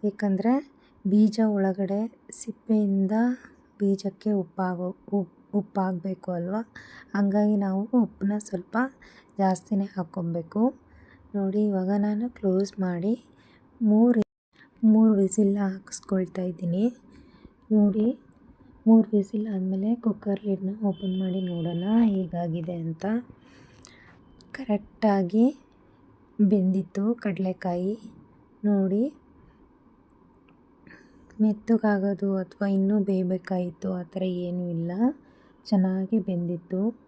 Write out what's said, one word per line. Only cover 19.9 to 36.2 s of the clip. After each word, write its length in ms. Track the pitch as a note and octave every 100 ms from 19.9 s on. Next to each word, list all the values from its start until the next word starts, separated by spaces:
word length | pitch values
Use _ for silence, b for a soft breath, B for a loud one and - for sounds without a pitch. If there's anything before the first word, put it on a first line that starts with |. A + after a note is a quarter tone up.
| A#3+
ಕುಕ್ಕರ್ 400 | A#3 G#3 G3+ G3
ಲಿಡ್ನ 300 | G#3 F#3+ F#3+ G#3+ G#3
ಓಪನ್ 280 | E3 G3 F#3
ಮಾಡಿ 220 | F#3+ F#3
ನೋಡೋಣ 420 | F#3 E3+ E3 E3+ F#3 A3+
ಹೇಗಾಗಿದೆ 680 | A3+ G3 F3+ E3+ E3+ E3 E3 F3
ಅಂತ. 280 | E3 D#3+ G3 A3+ B3 B B B B B B B B B - - -
ಕರೆಕ್ಟಾಗಿ 920 | - C4 G3+ - - G#3+ G3 F3+ G#3 B3 - _ _ _ _ - _ _ -
ಬೆಂದಿತ್ತು 680 | G3+ G3+ F#3 F#3+ F#3 - G#3 A#3
ಕಡಲೆಕಾಯಿ. 720 | G#3+ F3 F#3 F#3 F#3 F3 F#3 A3 - - - - _ _
ನೋಡಿ, 400 | G#3 G3+ F#3+ G3 C4+ - _ - - _ - _ _ _ _ _ _ _ _ _ _ _ - B B B B -
ಮೆತ್ತಗಾಗೋದು 880 | G#3+ G#3 - A3+ G#3+ G3+ G3 G3 G3 F#3+
ಅಥವಾ 300 | F#3 - G3+
ಇನ್ನೂ 300 | G3 G3 G#3
ಬೇಯಬೇಕಾಯಿತು 880 | G3+ F#3+ F3+ F#3 - F#3 F3 D#3+ F#3+
ಆ 100 | F#3 E3+
ಥರ 140 | F#3+ F#3 F3+
ಏನೂ 220 | F3+ F3+ F3
ಇಲ್ಲ, 220 | E3 E3+ F3+ A#3+ D4+ b b b b -
ಚೆನ್ನಾಗಿ 520 | G3 F#3 F#3+ F#3+ A3+